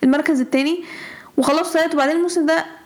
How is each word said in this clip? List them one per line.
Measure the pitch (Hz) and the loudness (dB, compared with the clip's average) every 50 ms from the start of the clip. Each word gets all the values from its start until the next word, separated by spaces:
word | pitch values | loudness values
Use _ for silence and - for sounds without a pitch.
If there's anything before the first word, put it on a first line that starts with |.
| - | 2
المركز | 254 269 294 302 - 311 254 | 2 2 2 2 0 0 0
التاني، | 254 - - 262 269 302 339 359 339 - - - - - - - - - - | 0 0 0 0 0 0 -2 -4 -6 -10 -14 -16 -16 -16 -18 -20 -20 -8 -2
وخلصوا | - 254 277 285 320 339 339 330 320 | -2 0 2 2 0 0 0 0 0
تالت. | 330 330 330 | 0 0 2
وبعدين | 294 269 277 320 | 0 0 2 2
الموسم | 339 349 359 349 349 311 | 0 0 0 0 0 0
ده | 294 320 330 311 - - - - | 2 2 0 -2 -6 -12 -20 -20